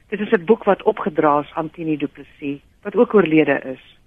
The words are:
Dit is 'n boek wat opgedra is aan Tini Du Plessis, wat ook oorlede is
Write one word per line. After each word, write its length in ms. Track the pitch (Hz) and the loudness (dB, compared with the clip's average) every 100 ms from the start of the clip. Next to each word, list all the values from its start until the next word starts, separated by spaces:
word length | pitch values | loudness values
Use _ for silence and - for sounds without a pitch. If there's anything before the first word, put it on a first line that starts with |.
| - | -10
Dit 100 | 202 | -8
is 120 | 208 | -2
'n 140 | 220 165 | 0 2
boek 180 | 220 | 2
wat 200 | - 190 | 2 0
opgedra 560 | - 208 196 156 156 147 | 0 -2 -2 0 2 2
is 120 | 143 | -2
aan 160 | - 160 | -8 -8
Tini 280 | - 160 151 | -8 -6 -4
Du 100 | 147 | -6
Plessis, 540 | - 139 - 143 143 _ _ | -10 -20 -14 -10 -10 _ _
wat 140 | 202 196 | -4 0
ook 180 | 233 | 2
oorlede 480 | 214 165 156 143 135 131 | 4 4 4 2 0 -4
is 240 | 131 - _ | -14 -18 _